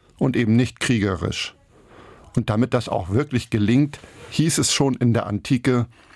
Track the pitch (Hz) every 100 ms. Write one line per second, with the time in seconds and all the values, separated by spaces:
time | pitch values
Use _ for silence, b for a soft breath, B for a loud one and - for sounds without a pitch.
0 | b - 135 120 110 117 123 - - 117
1 | 98 87 95 110 - - _ B B B
2 | B B B - 113 107 120 123 - 107
3 | 87 107 147 123 - 113 104 127 147 -
4 | B B B - 160 156 135 - 139 127
5 | 120 113 101 101 - 127 131 123 120 b
6 | b